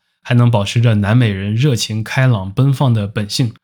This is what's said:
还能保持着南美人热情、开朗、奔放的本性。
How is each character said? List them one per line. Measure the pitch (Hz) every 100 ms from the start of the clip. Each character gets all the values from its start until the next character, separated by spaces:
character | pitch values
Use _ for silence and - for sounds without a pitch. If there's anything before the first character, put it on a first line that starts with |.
| _ _
还 | -
能 | 123 120
保 | 113
持 | 101 120
着 | 117 107
南 | 101 117
美 | 117
人 | 95 101
热 | 110 147 117
情、 | - 110
开 | 110 - 131
朗、 | 110 95
奔 | 95 135
放 | 131 139
的 | 113 101
本 | 110 104
性。 | - 123 -